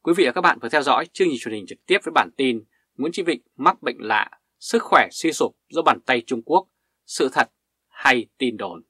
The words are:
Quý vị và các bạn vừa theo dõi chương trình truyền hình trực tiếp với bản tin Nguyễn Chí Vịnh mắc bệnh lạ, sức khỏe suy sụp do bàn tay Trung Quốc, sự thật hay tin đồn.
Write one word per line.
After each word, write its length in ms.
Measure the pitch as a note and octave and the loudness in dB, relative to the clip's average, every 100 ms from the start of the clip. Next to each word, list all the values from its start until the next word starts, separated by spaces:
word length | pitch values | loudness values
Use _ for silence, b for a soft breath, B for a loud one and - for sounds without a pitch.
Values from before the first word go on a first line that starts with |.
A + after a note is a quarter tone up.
Quý 120 | - F3 | 0 2
vị 80 | C3+ | 2
và 60 | |
các 100 | - | 2
bạn 180 | F3 - | 0 0
vừa 80 | A#2+ | 0
theo 120 | D3+ | 0
dõi 240 | C#3 A#2+ C3 | 2 0 0
chương 220 | - F#3 | -2 -2
trình 120 | B2+ | -2
truyền 140 | A#2 | -6
hình 120 | G#2+ F#2 | -10 -12
trực 180 | - - | -18 -2
tiếp 120 | F#3+ | -2
với 80 | - | 2
bản 180 | D#3 F2+ - | -2 -2 -2
tin 260 | C3+ A2+ - _ _ - | -2 -2 -8 _ _ -8
Nguyễn 160 | D3 | -6
Chí 120 | F#3 | -4
Vịnh 180 | F3 C3+ _ - | -4 -4 _ 0
mắc 260 | F3 - | 0 2
bệnh 160 | C#3+ B2 | -6 -8
lạ, 300 | G#2+ G#2+ - - _ _ | -2 -2 -2 -10 _ _
sức 240 | - A#3 | -4 -2
khỏe 240 | - D#3+ F#2+ | 4 2 2
suy 200 | - D#3+ | -2 -4
sụp 260 | C#3+ - _ _ | -2 -4 _ _
do 120 | D3+ | -2
bàn 180 | D#3 A#2 - | 0 0 0
tay 160 | B2 - | -2 -2
Trung 140 | A#2+ - | -8 0
Quốc, 220 | F3 F#3 _ _ _ - | 0 0 _ _ _ -14
sự 240 | - - | -4 0
thật 180 | C#3+ A#2+ _ _ _ _ | 0 -2 _ _ _ _
hay 380 | - C#3 B2 A2 _ | -2 2 2 -2 _
tin 200 | B2+ G#2+ | -6 -4
đồn. 260 | G2 E2+ | -10 -10